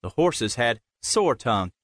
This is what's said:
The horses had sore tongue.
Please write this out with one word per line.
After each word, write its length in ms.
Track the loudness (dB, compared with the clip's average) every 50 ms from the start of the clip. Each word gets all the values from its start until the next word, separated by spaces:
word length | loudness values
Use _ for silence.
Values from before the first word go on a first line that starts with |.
The 80 | -10 -8
horses 460 | -2 2 2 2 2 0 -4 -4 -2
had 260 | 0 0 0 0 -2 _ _ _ _
sore 340 | -8 -2 0 2 2 2 0
tongue. 360 | 0 0 0 0 0 -2 -4 _ _